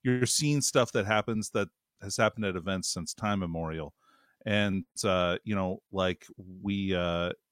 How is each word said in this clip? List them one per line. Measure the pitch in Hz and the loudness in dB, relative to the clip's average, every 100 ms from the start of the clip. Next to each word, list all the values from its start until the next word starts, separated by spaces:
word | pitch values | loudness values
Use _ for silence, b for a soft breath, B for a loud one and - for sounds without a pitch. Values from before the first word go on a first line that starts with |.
you're | 127 123 123 | 0 2 2
seeing | - 147 147 | 2 2 2
stuff | - 139 117 | 2 2 2
that | 120 101 | 2 2
happens | 107 104 110 104 | 2 2 -2 -2
that | 110 98 _ _ _ | -2 -2 _ _ _
has | 98 - | -6 2
happened | 110 - 104 | 2 2 -2
at | 90 | -2
events | 87 95 - | -2 -2 -2
since | - 80 - | -4 -6 -4
time | 107 101 | -2 0
immemorial. | 90 82 80 80 73 - _ _ _ _ 110 | -2 -4 -4 -6 -8 -12 _ _ _ _ -2
And, | 104 104 95 - - | 2 2 0 -4 -2
uh, | 107 92 90 87 | 2 4 2 0
you | - 101 | -2 -2
know, | 92 92 - | 0 -4 -6
like, | 98 92 90 - - | 0 0 -2 -10 -18
we, | 92 92 98 98 95 | -18 -8 -2 0 0
uh, | 92 87 85 87 - _ | 0 0 0 -2 -6 _